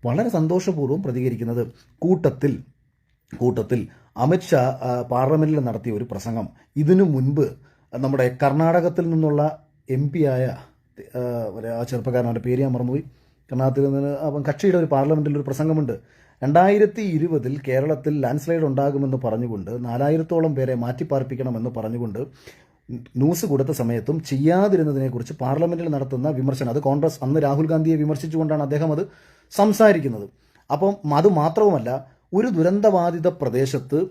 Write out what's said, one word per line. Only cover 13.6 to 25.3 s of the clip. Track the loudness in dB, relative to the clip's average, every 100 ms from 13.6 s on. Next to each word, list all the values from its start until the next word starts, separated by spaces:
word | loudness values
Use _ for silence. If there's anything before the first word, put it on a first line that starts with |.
| 0 2
നിന്ന് | 0 0 -2 -2
അവൻ | -4 -4
കക്ഷിയുടെ | -4 0 2 2
ഒരു | 2
പാർലമെന്റിൽ | 2 2 2 0
ഒരു | -2
പ്രസംഗമുണ്ട്. | -2 -2 0 0 0 -4 _ _ _ _
രണ്ടായിരത്തി | 2 4 6 6 4 2
ഇരുപതിൽ | -2 0 0 0 -2 -6
കേരളത്തിൽ | -2 0 0 -2 -2 -2
ലാൻഡ് | 0 -2
സ്ലൈഡ് | -2 0
ഉണ്ടാകുമെന്ന് | 0 0 0 0 -2 -2
പറഞ്ഞുകൊണ്ട് | -2 -2 -4 -6 -8 -8
നാലായിരത്തോളം | -6 -2 0 0 0 0 0
പേരെ | 0 -2
മാറ്റിപ്പാർപ്പിക്കണമെന്ന് | -2 -4 -6 -2 -2 -2 -6 -6 -4 -6
പറഞ്ഞുകൊണ്ട് | -6 -6 -6 -6 -8 -10 -12 -20 -20 _ _ _ -14 -10 0
ന്യൂസ് | 0 2 0
കൊടുത്ത | 0 0
സമയത്തും | -2 -2 -2 -2 -4
ചെയ്യാതിരുന്നതിനെക്കുറിച്ച് | -4 0 2 4 4 2 2 0 -2 -4 -8